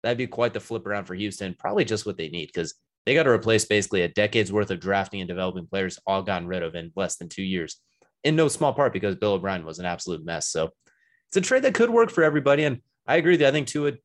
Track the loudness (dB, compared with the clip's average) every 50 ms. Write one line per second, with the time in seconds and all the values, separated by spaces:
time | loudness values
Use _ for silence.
0 | 0 -2 -2 -2 -4 -6 0 0 0 0 0 -4 -8 -6 -8 -8 -4 -4 -6 -6
1 | -6 -8 -8 -6 -6 -6 -6 -6 -8 -8 -8 _ -6 -2 0 0 0 0 0 -2
2 | -2 -6 -6 -6 -8 -8 -6 -8 -10 -6 -4 -6 -6 -6 -8 _ _ _ _ _
3 | _ 2 2 4 6 4 4 4 4 4 2 2 4 2 2 2 2 2 0 0
4 | 0 2 2 0 0 2 2 2 0 2 0 -2 0 0 -4 -4 -2 0 0 0
5 | 0 -4 -6 -10 -8 -6 -4 -4 -4 -4 -4 -8 -10 -6 -4 -2 -2 -2 -6 -8
6 | _ -2 -2 -2 0 -2 -4 -4 -4 -4 -4 -4 -4 -6 -6 -10 -12 -10 _ -6
7 | -4 -4 -4 -10 -12 -14 -10 -8 -6 -4 -4 -4 -4 -6 -10 _ _ _ _ _
8 | _ _ _ _ 0 2 4 4 2 2 2 0 0 0 2 2 0 0 0 -2
9 | -4 -4 -2 0 0 0 0 0 -2 -4 -6 -6 -8 -10 -12 -6 -6 -6 -6 -6
10 | -6 -8 -8 -8 -6 -8 -6 -6 -6 -4 -2 -2 -4 -4 _ _ _ _ _ _
11 | _ _ _ _ _ _ -2 -2 0 2 2 2 2 2 2 2 2 4 6 4
12 | 4 4 4 4 4 4 4 2 4 4 4 4 4 0 -2 -4 _ _ _ _
13 | _ 2 2 4 4 4 4 6 6 4 4 2 -2 -2 -4 -2 -2 -2 -4 -4